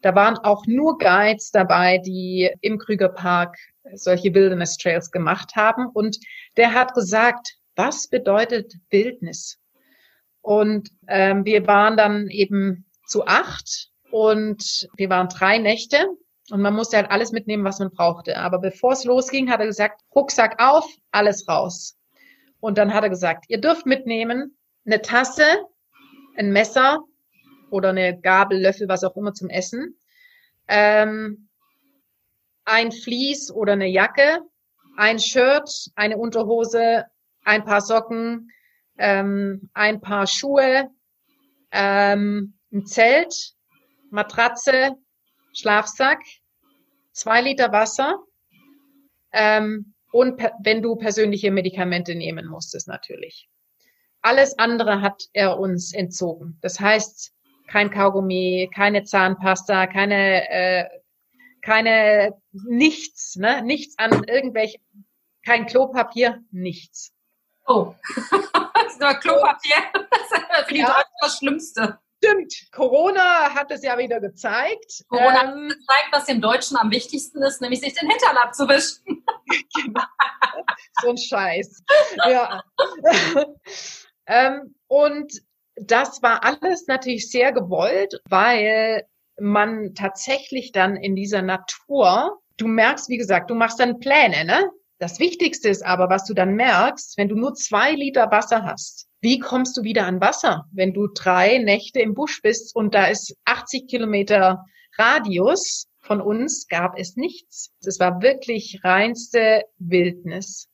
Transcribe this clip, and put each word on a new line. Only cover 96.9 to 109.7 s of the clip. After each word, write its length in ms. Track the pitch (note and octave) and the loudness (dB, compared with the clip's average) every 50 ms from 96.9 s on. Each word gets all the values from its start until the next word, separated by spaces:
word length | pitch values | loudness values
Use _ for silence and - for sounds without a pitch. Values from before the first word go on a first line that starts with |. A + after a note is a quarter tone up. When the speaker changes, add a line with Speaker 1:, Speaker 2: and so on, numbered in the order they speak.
| C#4+ - - - - | 0 -4 -14 -16 -4
Speaker 1:
wenn 120 | - G3+ G3+ | -4 -2 -2
du 60 | G#3 | 0
nur 200 | G#3 A#3 C#4 C#4 | -2 -2 -2 -4
zwei 380 | - - - A3 G3+ A3+ C#4 D#4 | -6 -8 -2 0 2 2 2 0
Liter 380 | D4 C#4 C#4 C4+ C#4 A3+ A3 | 0 -4 -2 2 2 2 4
Wasser 320 | G#3 G#3 - - A#3+ A3+ G3 | 2 0 2 2 -2 -2 -2
hast, 440 | E3+ - - - - - - - _ _ _ - | -4 -8 -10 -12 -16 -16 -20 -20 _ _ _ 0
wie 160 | A#3 B3+ B3+ | 0 0 0
kommst 380 | - - B3 B3+ B3+ B3+ - | -2 -4 -2 -2 -2 -2 -4
du 60 | B3+ G#3+ | -6 -6
wieder 240 | G#3+ A3+ A#3 G3+ | -2 0 0 0
an 140 | F3+ F#3 F#3 | 0 0 2
Wasser, 460 | F#3 A3 D4+ - - D#4 F#3 D#3+ D#3 _ - | 2 0 0 2 0 0 0 0 -4 _ -4
wenn 200 | F#3+ F#3+ F#3+ F#3 | -2 -2 0 0
du 160 | G3+ G#3 G3 | -2 -4 -4
drei 500 | G3+ - - F#3 F3+ F3+ F3+ G3+ A#3+ C4 | -4 -4 -2 0 2 4 4 4 4 2
Nächte 420 | A#3 G#3 G3+ G3+ G3+ - _ C4 | 2 2 0 0 0 -6 _ 0
im 120 | A3+ G#3+ G#3 | 0 0 0
Busch 280 | - D4 D4+ - - _ | -4 -4 -6 -6 -2 _
bist 340 | G#3+ A#3 A3+ - - - | -2 -2 -2 -6 -8 -6
und 180 | A#3 G#3+ G#3 G3+ | -4 -2 0 2
da 120 | G#3 F#3+ | 2 2
ist 280 | - G#3+ G3+ - - - _ _ | 2 0 -2 -6 -14 -16 _ _
achtzig 420 | - B3 - - - - C4 B3+ - | -2 -2 -2 -4 -8 -10 -10 -8 -6
Kilometer 760 | - A#3+ A3+ G#3+ G#3 G3+ G3 G3+ G#3 G3+ F#3+ F#3 F#3 F#3 - _ _ _ _ _ _ - | -6 -4 -4 -2 -2 -2 0 2 2 4 4 4 2 0 -8 _ _ _ _ _ _ 0
Radius? 920 | G#3+ A#3 C#4 D#4 A3 G#3 F#3 F3 F#3 A#3+ D#4+ G4 - - - - - _ _ _ | 2 2 2 2 0 -2 -2 0 2 2 2 0 -2 -6 -8 -8 -10 _ _ _
Von 200 | _ - G#3+ G#3 | _ -4 -4 -2
uns 480 | F#3 G3+ G#3 A3+ B3 D#4 - - - _ | -2 -2 -2 -2 -2 -4 -6 -8 -8 _
gab 300 | F3 E3+ F3 F3+ - - | -4 -2 -2 -4 -4 -6
es 180 | F#3 F3 _ | -12 -10 _
nichts. 560 | A#3+ C#4 F4+ - - _ _ - - - - _ _ - | -6 -8 -6 -8 -10 _ _ -18 -18 -18 -18 _ _ -10
Es 140 | G3 F#3 - | -10 -2 0
war 220 | F#3 F3+ F3+ F3+ | 0 0 2 4
wirklich 600 | F#3+ B3+ C#4 C4+ - - A#3 A3 G#3 - - F#3+ _ | 2 2 2 2 -4 -6 -6 -6 -6 -10 -18 -6 _
reinste 800 | F#3 F#3 F#3+ G#3 A3+ A#3+ A#3 A#3 - - A#3 A3+ A3 A3 G#3+ - _ | 2 2 2 2 0 -2 -6 -12 -2 0 2 4 4 4 2 2 _